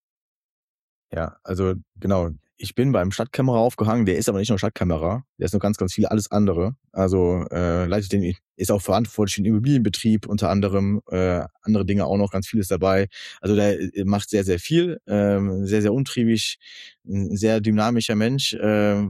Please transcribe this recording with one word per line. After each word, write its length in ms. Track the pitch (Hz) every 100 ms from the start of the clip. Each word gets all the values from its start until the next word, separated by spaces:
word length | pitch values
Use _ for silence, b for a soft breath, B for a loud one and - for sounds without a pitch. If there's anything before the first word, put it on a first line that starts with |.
| _ _ _ _ _ _ _ _ _ _ _
Ja, 260 | 82 80 -
also 300 | - 92 95 92 - -
genau. 300 | 95 95 85 73 _ _
Ich 200 | 104 -
bin 160 | 131
beim 200 | 113 90
Stadtkämmerer 460 | - 120 - 131 117
aufgehangen, 480 | 120 - 107 120 101
der 100 | 87
ist 140 | 113
aber 80 | 98
nicht 120 | 107
nur 100 | 101
Stadtkämmerer, 680 | 107 - 90 80 82 117 - -
der 80 | -
ist 80 |
noch 60 | 101
ganz, 180 | 101 104
ganz 160 | 95
viel 120 | - 104
alles 260 | 107 101
andere. 440 | 104 101 85 92 131 _
Also, 540 | - 95 95 90 90 82
äh, 340 | 82 87 85 90
leitet 280 | 101 98
den 220 | 101 90 90 _ -
ist 160 | 92
auch 100 | 104
verantwortlich 540 | - 98 117 - 101 -
für 60 |
den 120 | 101
Immobilienbetrieb 760 | 107 127 139 104 - 110 110 -
unter 220 | 104 90
anderem, 520 | 98 98 98 98 104 -
äh, 340 | 92 92 82 65 -
andere 240 | - 107 92
Dinge 200 | 101 76
auch 120 | 98
noch, 140 | 101
ganz 160 | 95 95
vieles 200 | 113 95
dabei. 400 | 90 95 95 98 B B B
Also 140 | 95 104
der, 240 | 104 90
äh, 240 | 90 -
macht 260 | 98 101 -
sehr, 140 | 107
sehr 160 | 95 87
viel, 400 | - 165 180 156 -
ähm, 580 | 104 101 101 98 95 98
sehr, 160 | 107
sehr 120 | 104
umtriebig, 640 | 120 135 - 113 110 - - B B B B -
ein 300 | 98 95 98
sehr 260 | 110 110
dynamischer 540 | 107 107 107 120 110 104
Mensch, 380 | 110 139 139
äh, 480 | - 107 107 104 101